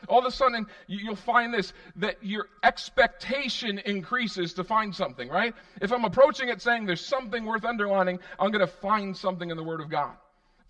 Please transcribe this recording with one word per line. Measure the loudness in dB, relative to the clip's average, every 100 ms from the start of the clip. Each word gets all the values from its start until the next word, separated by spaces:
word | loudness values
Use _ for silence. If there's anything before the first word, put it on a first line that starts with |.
| 4
all | 4
of | 4
a |
sudden | 2 2 2 -6 -12 -12
you, | -10
you'll | -6 -8
find | 2 2 4
this, | -2 -2 -8 -20 -6
that | -4 -4
your | -6 -6 -6 2
expectation | 2 2 -6 2 2 2 -6 -4 -4 -4 -4 -4
increases | -4 -6 -2 -2 -2 -4 -6
to | -4
find | 0 0 0
something, | -4 -6 -4 -2
right? | 0 0 -4 -18 -8
If | -2
I'm | 0 0
approaching | 8 6 6 -4
it | -2
saying | 0 0 0
there's | -4
something | -2 -2 -2 -6 -4
worth | -4 -2
underlining, | -2 2 2 2 0 -8 -2
I'm | 0
gonna | 2 0
find | 0 0 0 0 -4
something | -4 -4 -6
in | -6
the |
Word | -6 -6
of | -4
God. | -2 -4 -6 _ _ _ _ _